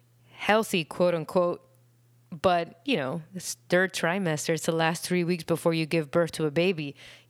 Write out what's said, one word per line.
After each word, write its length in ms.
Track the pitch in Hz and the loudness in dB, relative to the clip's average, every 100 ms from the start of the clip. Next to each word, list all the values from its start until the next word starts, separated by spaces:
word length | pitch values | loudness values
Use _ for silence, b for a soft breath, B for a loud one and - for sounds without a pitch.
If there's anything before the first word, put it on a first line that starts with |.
| B _ _ | B _ _
healthy, 520 | - - 214 214 185 | -4 2 2 2 -2
quote 300 | 151 - 180 | -2 0 2
unquote. 460 | 165 151 185 175 - _ _ _ _ _ _ - 160 | 0 0 0 0 -2 _ _ _ _ _ _ -18 0
But, 380 | 190 175 170 - | 2 2 -2 -6
you 120 | - 196 | -2 -2
know, 260 | 127 160 156 | -2 -6 -10
it's 240 | 185 - - - | -12 -10 -12 0
third 260 | 180 185 | 2 2
trimester. 600 | - 165 190 175 151 - | 0 -2 0 -2 -2 -2
It's 120 | 160 - | -2 0
the 60 | |
last 320 | 165 160 165 | 2 2 0
three 180 | - 180 | 0 0
weeks 220 | 170 175 | 0 -2
before 280 | 160 160 170 | -2 0 2
you 140 | 165 156 | 0 0
give 240 | 165 147 | -2 0
birth 220 | 170 160 | 0 0
to 140 | - 156 | -2 -2
a 40 | |
baby. 460 | 147 180 160 143 - B B | 2 0 0 -6 -10 B B